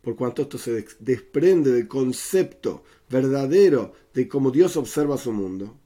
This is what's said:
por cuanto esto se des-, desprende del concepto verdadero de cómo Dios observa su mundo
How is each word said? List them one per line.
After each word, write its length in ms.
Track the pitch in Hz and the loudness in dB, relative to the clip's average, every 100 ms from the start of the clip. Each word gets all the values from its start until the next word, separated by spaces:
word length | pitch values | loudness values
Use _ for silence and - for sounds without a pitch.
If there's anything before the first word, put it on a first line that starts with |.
por 140 | - | -8
cuanto 260 | 110 123 131 | -6 -6 -4
esto 160 | 139 127 | -6 -8
se 140 | - | -6
des-, 260 | 113 107 - | -6 -8 -10
desprende 720 | 110 190 - 147 175 180 139 | -4 -4 -2 2 4 4 4
del 160 | 120 107 | 2 0
concepto 960 | 135 127 127 - 190 - - - - _ _ _ | -2 -2 -4 -2 -2 -2 -6 -10 -10 _ _ _
verdadero 840 | 131 131 139 135 180 196 135 98 - _ | -2 0 0 2 6 6 4 0 -12 _
de 140 | 131 127 | -4 -2
cómo 220 | 143 135 | 0 0
Dios 280 | 131 180 160 | 2 2 0
observa 400 | 120 - 147 131 | -4 -2 -2 -2
su 140 | 127 | -4
mundo 460 | 107 95 95 101 - | -6 -6 -8 -12 -16